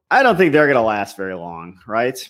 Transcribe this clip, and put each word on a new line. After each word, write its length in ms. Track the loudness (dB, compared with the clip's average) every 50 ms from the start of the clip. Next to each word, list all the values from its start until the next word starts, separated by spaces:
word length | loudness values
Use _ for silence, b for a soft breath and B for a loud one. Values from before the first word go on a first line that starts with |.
| _ _
I 100 | 2 2
don't 140 | 4 4 4
think 160 | 4 2 2
they're 160 | 4 4 4 4
gonna 160 | 2 2 2
last 320 | 0 0 -2 -4 -6 -8
very 180 | -10 -10 -10 -10
long, 460 | -10 -12 -12 -12 -14 -14 -16 -18 -20 _ -6
right? 300 | -4 -2 -2 -2 -4 -8 -14 -14